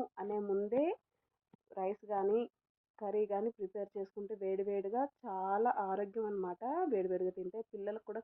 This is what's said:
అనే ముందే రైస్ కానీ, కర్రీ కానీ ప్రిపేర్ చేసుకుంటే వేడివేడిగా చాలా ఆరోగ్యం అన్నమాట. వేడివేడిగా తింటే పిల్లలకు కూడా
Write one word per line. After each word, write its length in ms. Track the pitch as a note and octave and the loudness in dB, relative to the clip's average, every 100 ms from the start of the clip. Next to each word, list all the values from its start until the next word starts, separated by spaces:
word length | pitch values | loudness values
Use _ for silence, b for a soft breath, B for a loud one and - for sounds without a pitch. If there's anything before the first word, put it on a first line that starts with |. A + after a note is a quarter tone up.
| - - | 2 -4
అనే 200 | G3+ G#3 | -2 -2
ముందే 440 | G3+ G3 G#3 A#3+ D#4+ A4 _ _ _ _ _ _ _ - | 2 0 2 2 2 0 _ _ _ _ _ _ _ -4
రైస్ 260 | F#3+ G#3+ G#3 | -4 -4 -4
కానీ, 280 | G3+ G3 A3 - _ _ _ _ - | 0 2 2 0 _ _ _ _ -10
కర్రీ 240 | G#3 G#3 G#3 | -2 0 0
కానీ 240 | G3+ A3+ | 0 -2
ప్రిపేర్ 400 | A3+ F#3+ G#3 G3 | -4 -6 -4 -6
చేసుకుంటే 400 | G#3 G3 - G3+ G#3+ | -6 -8 -8 -8 -4
వేడివేడిగా 640 | F#3+ F#3+ G3 G3+ G3 A#3 C#4 _ | -2 0 0 0 2 2 0 _
చాలా 460 | A#3 F#3+ F#3+ G3+ A#3+ - | -6 -2 2 4 4 4
ఆరోగ్యం 440 | G3 F#3+ G3+ A3 G#3+ | 2 0 0 -2 -2
అన్నమాట. 360 | G3+ F3+ F3 A#3 D#4+ F4+ | 0 -2 -2 -2 0 2
వేడివేడిగా 400 | G#3 F#3 F3+ F#3 F3+ | 2 2 2 0 -2
తింటే 240 | F3+ A3 - | -6 -6 -8
పిల్లలకు 340 | G#3 G3+ G#3+ - | -6 -4 -6 -6
కూడా 120 | G#3+ | -10